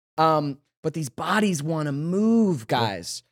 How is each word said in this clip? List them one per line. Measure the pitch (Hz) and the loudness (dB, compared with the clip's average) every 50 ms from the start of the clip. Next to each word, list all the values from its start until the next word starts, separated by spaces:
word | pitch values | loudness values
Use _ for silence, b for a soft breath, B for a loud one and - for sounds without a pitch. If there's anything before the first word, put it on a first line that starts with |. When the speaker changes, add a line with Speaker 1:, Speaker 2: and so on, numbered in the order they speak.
| _ _ - - | _ _ -2 2
Speaker 1:
Um, | 160 160 156 151 147 143 139 - _ _ _ _ - | 2 4 4 2 0 -2 -6 -10 _ _ _ _ -8
but | 160 147 | -6 -6
these | 165 156 120 | -6 -8 -8
bodies | - - 156 165 190 214 214 202 180 139 143 | -8 -8 -4 -2 0 2 2 2 0 -2 -2
wanna | 156 165 156 151 147 | -4 -4 -2 -2 -4
move, | 139 143 156 170 180 196 214 226 226 233 220 196 175 127 110 - | -4 -4 -4 -2 0 0 2 4 4 4 4 4 2 0 -2 -2
Speaker 2:
Yeah. | 147 123 | 0 0
Speaker 1:
guys. | 117 107 98 90 87 - - - _ _ | 0 0 -2 -6 -10 -10 -12 -14 _ _